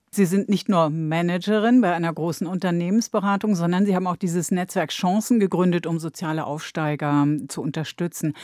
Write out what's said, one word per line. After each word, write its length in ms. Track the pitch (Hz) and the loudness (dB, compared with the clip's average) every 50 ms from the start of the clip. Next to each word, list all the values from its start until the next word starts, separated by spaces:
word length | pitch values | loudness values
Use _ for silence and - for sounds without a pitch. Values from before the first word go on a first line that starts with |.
| _ _ | _ _
Sie 140 | - 208 196 | 0 2 2
sind 240 | 160 185 196 196 - | 2 2 2 2 2
nicht 200 | 202 185 - - | 0 0 0 2
nur 220 | 196 170 165 151 | 2 4 4 2
Managerin 920 | 151 165 160 151 160 165 175 175 175 180 175 202 214 214 208 233 247 254 | 2 -2 -2 -2 0 0 0 0 0 -2 0 0 0 2 4 4 6 6
bei 120 | 226 175 175 | 6 4 2
einer 200 | 170 170 170 165 | 0 0 -2 -2
großen 320 | - 151 175 - - 190 | -2 -2 -4 -2 -4 -4
Unternehmensberatung, 1080 | 165 185 180 190 180 170 170 175 180 196 226 220 - - 214 190 202 202 196 - 214 202 | -4 -4 -2 0 0 0 0 0 0 2 0 0 0 0 0 0 0 0 0 0 0 0
sondern 300 | 170 170 170 180 185 202 | 2 2 2 2 2 2
Sie 100 | 202 190 | 2 2
haben 100 | 180 185 | 0 0
auch 120 | 185 175 - | -2 -4 -4
dieses 340 | - 180 165 180 160 - | -2 -2 -2 -2 -2 0
Netzwerk 400 | 190 180 180 - - 190 160 147 | -2 -2 -2 -2 -2 -2 -2 -2
Chancen 480 | - - - 180 190 220 214 - 247 226 | -4 -2 -2 0 0 0 0 2 2 2
gegründet, 480 | 202 185 - 170 185 180 170 175 165 165 | 2 2 2 2 2 2 2 0 0 -2
um 100 | 165 165 | -4 -4
soziale 480 | 160 160 - - 190 156 156 156 147 | -4 -6 -8 -6 -6 -4 -4 -4 -4
Aufsteiger, 800 | - 143 156 - - - 170 156 151 151 143 156 147 143 143 143 | -6 -6 -8 -10 -8 -6 -4 -2 -2 -2 -2 0 0 2 2 2
ähm, 260 | 147 151 147 135 135 | 2 2 0 -4 -8
zu 120 | - 190 | -8 -6
unterstützen. 720 | 120 156 - 160 151 - - - 175 180 - - - 156 143 - | -6 -6 -4 -6 -6 -8 -6 -6 -6 -6 -4 -4 -4 -4 -6 -6